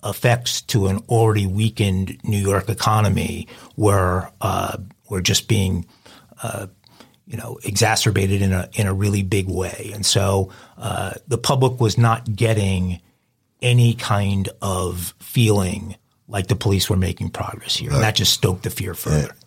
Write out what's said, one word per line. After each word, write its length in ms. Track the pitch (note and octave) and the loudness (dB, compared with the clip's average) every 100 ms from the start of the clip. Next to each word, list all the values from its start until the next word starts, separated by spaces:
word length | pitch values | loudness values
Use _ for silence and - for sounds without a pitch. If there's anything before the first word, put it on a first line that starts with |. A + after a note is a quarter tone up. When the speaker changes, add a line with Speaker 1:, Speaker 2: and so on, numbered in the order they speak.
Speaker 1:
effects 580 | G#2 - B2 A#2+ - - | -10 0 2 2 0 -8
to 240 | - A2 F#2+ | -2 0 2
an 120 | F#2+ - | 0 0
already 380 | A#2 A2+ G#2 F#2+ | 4 4 4 0
weakened 720 | G2 A2 - G2+ F#2 F#2+ - | 0 -2 0 0 2 -2 -6
New 160 | - G2+ | -2 0
York 300 | G2 G2 - | 2 0 0
economy 800 | G2+ A2 G#2+ G#2 - E2 - - - - - | -2 2 2 4 2 -2 -6 -12 -18 -16 0
were, 540 | G#2 G2 F2+ F#2 - - | 2 4 2 0 -4 -6
uh, 360 | F#2+ F#2 F#2 - F#2 - - | -4 -2 -4 -6 -12 -20 -8
were 120 | F#2+ | -4
just 280 | F2 - - | 0 0 0
being, 380 | G#2 F#2 F2+ - _ - - _ - | 0 2 -2 -6 _ -20 -20 _ -12
uh, 240 | A2 G#2 G2 _ _ _ - _ - | -10 -8 -10 _ _ _ -20 _ -14
you 100 | A#2 | -12
know, 220 | - - | -10 -10
exacerbated 760 | - G2 G#2+ A2 A2+ G2 G2 G2 | -6 0 2 4 2 2 2 2
in 120 | G2 | 2
a, 160 | F#2 F2 | 2 -2
in 120 | - G2+ | -2 0
a 80 | |
really 280 | F#2+ G2+ G2+ | 2 0 0
big 260 | F#2 G2+ F#2 | 0 0 0
way. 420 | F2+ F2+ - - | -4 -4 -6 -12
And 120 | G#2 F#2+ | -4 0
so, 460 | G2+ F#2+ G2 F#2+ - - - | 2 2 2 0 -8 -20 -12
uh, 360 | - F#2+ F#2+ - - | -6 -6 -6 -8 -6
the 120 | B2 | -4
public 420 | - C3+ B2+ B2+ | 0 2 2 2
was 180 | A2+ A#2 | 0 4
not 380 | A#2 A2+ A2+ G2+ | 2 2 -2 -2
getting 640 | A2+ G#2+ G2 F#2 F2+ F2 _ _ _ _ _ - | 2 2 2 0 -2 -4 _ _ _ _ _ -4
any 320 | B2 B2 A#2+ | 2 6 4
kind 540 | A#2 - G2+ G2+ G2 F#2+ - | 2 0 0 2 0 -2 -6
of 520 | G2+ F2+ F2+ F2 E2 - | -4 -2 -4 -4 -8 -12
feeling 800 | - - G#2+ G2+ F#2 - F2+ - _ _ - | -6 0 2 2 0 -4 -10 -16 _ _ -10
like 180 | G2+ F2+ | -6 -2
the 100 | G2+ | -2
police 320 | G#2+ G2 - | 0 0 2
were 80 | F#2+ | 0
making 340 | F2+ F2 F#2+ | 0 -4 -6
progress 460 | - G2+ - - - | -6 -8 -10 -6 -6
here. 120 | A#2 | -2
And 100 | A#2 | 0
Speaker 2:
Look, 60 | |
Speaker 1:
that 100 | G#2+ | 2
just 180 | - F#2+ | 2 0
stoked 300 | - G2+ F#2 | 2 0 -2
the 80 | - | -6
fear 240 | - F#2 | -6 -8
further. 220 | F2 - D3+ | -6 0 0
Speaker 2:
and, 160 | - - | 0 -8